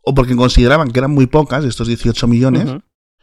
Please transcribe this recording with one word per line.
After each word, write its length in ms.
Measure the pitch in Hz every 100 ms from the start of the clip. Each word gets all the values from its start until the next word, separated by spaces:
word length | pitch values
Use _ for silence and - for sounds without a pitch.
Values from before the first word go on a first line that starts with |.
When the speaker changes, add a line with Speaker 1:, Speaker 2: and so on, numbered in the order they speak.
Speaker 1:
o 120 | -
porque 220 | 135 127 123
consideraban 540 | 127 - 123 151 143
que 80 | 123
eran 100 | 135
muy 160 | 147 131
pocas 380 | 151 147 131
estos 220 | 143 110 117
dieciocho 400 | 117 120 113 120
millones, 380 | 117 131 127
Speaker 2:
Ujú. 160 | 214 131 - _ _ _